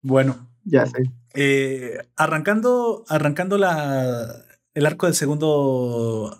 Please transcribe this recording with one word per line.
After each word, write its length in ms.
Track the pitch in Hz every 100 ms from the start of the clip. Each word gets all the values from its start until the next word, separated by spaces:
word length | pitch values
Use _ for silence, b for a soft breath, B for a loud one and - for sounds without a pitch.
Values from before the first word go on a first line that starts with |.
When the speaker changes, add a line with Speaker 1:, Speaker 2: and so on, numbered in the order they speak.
Speaker 1:
Bueno. 440 | 135 131 135 127 - _
Speaker 2:
Ya 220 | - 143 131
sé. 260 | 123 131 - _
Speaker 1:
Eh, 640 | 139 139 139 135 135 123 - - -
arrancando, 880 | 156 156 151 214 240 247 240 214 -
arrancando 500 | 156 190 185 185 202
la, 880 | 190 160 147 135 127 120 117 - - _ _ -
el 100 | 151
arco 220 | 156 180
del 80 | -
segundo 1200 | 143 147 156 147 139 127 123 120 117 110 107 -